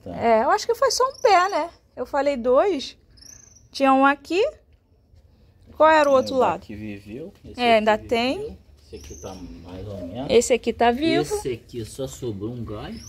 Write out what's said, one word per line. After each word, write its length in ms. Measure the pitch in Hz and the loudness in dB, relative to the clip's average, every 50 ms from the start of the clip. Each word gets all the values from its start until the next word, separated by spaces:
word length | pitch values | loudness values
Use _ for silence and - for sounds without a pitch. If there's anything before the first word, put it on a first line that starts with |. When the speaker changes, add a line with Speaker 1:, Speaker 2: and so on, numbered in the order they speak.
Speaker 1:
tá. 140 | - 92 85 | -16 -12 -6
Speaker 2:
É, 260 | - 214 233 226 220 240 | -2 2 2 4 4 4
eu 60 | 302 | 2
acho 160 | 381 427 - | 0 0 0
que 80 | - 453 | -4 -2
foi 160 | - 539 480 | 0 0 0
só 140 | - - 508 539 | 0 0 -2 -2
um 100 | 523 - | 0 0
pé, 280 | - 466 381 349 359 403 | 2 4 4 4 4 2
né? 200 | 392 302 320 339 - _ _ _ _ | 0 -2 -4 -6 -8 _ _ _ _
Eu 100 | 269 254 | -12 -8
falei 300 | - - 277 277 285 285 | -4 -2 0 0 0 0
dois. 600 | 240 220 247 247 285 359 415 349 269 - - - _ _ _ _ - - - - - - - - - - _ | 0 2 2 4 4 4 2 0 -2 -6 -10 -14 _ _ _ _ -20 -20 -20 -20 -20 -20 -20 -20 -20 -20 _
Tinha 200 | - - 269 269 | -4 0 2 4
um 120 | 269 269 269 | 4 4 4
aqui. 400 | 277 285 277 - - 320 381 480 622 - - _ _ _ _ _ _ _ _ _ _ _ - _ _ _ _ _ _ _ _ _ - - | 4 2 0 -4 -4 0 0 0 0 -4 -8 _ _ _ _ _ _ _ _ _ _ _ -20 _ _ _ _ _ _ _ _ _ -10 2
Qual 120 | - 302 311 | 4 6 6
era 200 | 320 302 294 285 | 6 6 6 4
o 20 | |
outro 220 | 269 262 - - 269 | 4 2 2 2 0
Speaker 1:
É, 40 | 254 | 2
Speaker 2:
lado? 220 | 233 185 160 180 - | 2 2 0 -2 -8
Speaker 1:
que 80 | - 107 | -12 -12
viveu, 580 | 104 107 104 101 101 101 104 110 135 160 202 - _ - | -12 -10 -10 -12 -12 -14 -14 -14 -12 -14 -14 -18 _ -20
esse 160 | 113 - 247 | -14 -6 -2
Speaker 2:
É, 160 | 247 233 226 214 | 2 4 4 4
ainda 160 | 214 220 214 | 4 2 0
Speaker 1:
aqui 120 | 214 - - | 0 0 -2
Speaker 2:
tem. 300 | 247 233 240 254 320 392 | -2 -2 0 -2 -4 -6
Speaker 1:
viveu. 200 | 427 453 381 - _ _ - _ _ | -8 -10 -12 -16 _ _ -20 _ _
Esse 100 | - - | -20 -18
aqui 180 | - - - 101 | -18 -18 -18 -18
tá 200 | - - 98 95 | -16 -14 -14 -14
mais 520 | 92 90 87 - 82 85 87 92 95 101 | -14 -16 -16 -18 -18 -18 -16 -14 -14 -12
ou 200 | 104 101 95 90 | -12 -12 -12 -12
menos. 200 | 87 - 120 135 - | -12 -10 -8 -2 4
Speaker 2:
Esse 220 | - 233 240 - | 4 4 4 4
aqui 200 | 247 233 - 233 | 0 0 0 -2
tá 180 | 220 - 233 240 | -2 2 2 2
vivo. 440 | 240 262 311 330 320 - 151 - 415 | 2 2 0 0 2 0 0 0 -4
Speaker 1:
Esse 160 | 403 - 135 | -4 -4 -6
aqui 320 | 117 110 - - - 120 110 | -8 -8 -10 -12 -10 -10 -10
só 220 | - - - 135 135 | -8 -8 -8 -8 -8
sobrou 440 | - - 135 117 101 95 104 117 | -8 -8 -8 -8 -6 -6 -8 -8
um 120 | 123 120 110 | -8 -10 -10
galho. 360 | - 87 85 - - 226 220 - | -10 -10 -10 -12 -12 -14 -14 -16